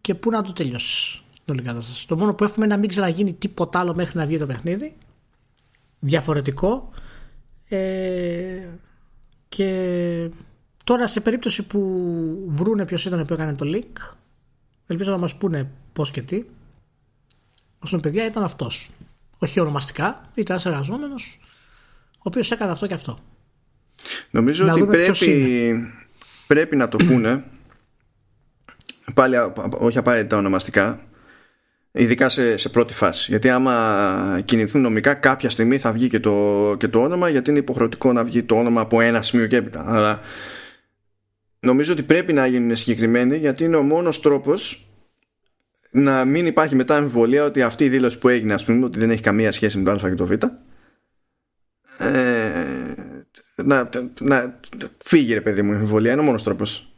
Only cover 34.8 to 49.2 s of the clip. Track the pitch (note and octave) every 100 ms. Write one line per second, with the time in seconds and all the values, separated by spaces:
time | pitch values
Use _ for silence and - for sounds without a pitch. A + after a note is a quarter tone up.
34.8 | B2 A2 C#3+ C#3 C3+ C3 A#2+ - A2+ C3+
35.8 | A#2+ A2+ B2 A2 G#2+ G2+ G#2 G2+ G#2 G2
36.8 | A2+ A2+ C3+ F3+ F3 C#3+ B2 D3 C#3 B2+
37.8 | D3 - C3 A#2+ A#2 A#2+ A#2 A2+ A#2+ A#2
38.8 | A2 A2+ A#2 A#2 A2 A#2+ A2 B2 G#2 D#2+
39.8 | D2+ A2+ G#2+ - - - - - - _
40.8 | _ _ _ _ _ _ _ _ B2 C3
41.8 | D3+ D#3+ C#3+ D#3 F3+ D3 C3 B2 A#2 A2+
42.8 | - A2 A2+ A#2+ B2 D3+ D3+ C3 E3 D#3+
43.8 | C#3+ D#3+ F3 D3 D3+ C#3 C3+ F#3 - -
44.8 | - _ _ _ _ _ _ _ _ _
45.8 | _ B2+ C#3 C3 B2+ D3+ F3 D#3 D#3 C3
46.8 | B2+ D3+ C#3+ A#2+ A#2 C#3 D3 C#3 A#2+ A2+
47.8 | C#3+ C3 B2 A2+ B2+ B2 G#2+ G2+ - A#2
48.8 | B2+ G#2 A2+ A2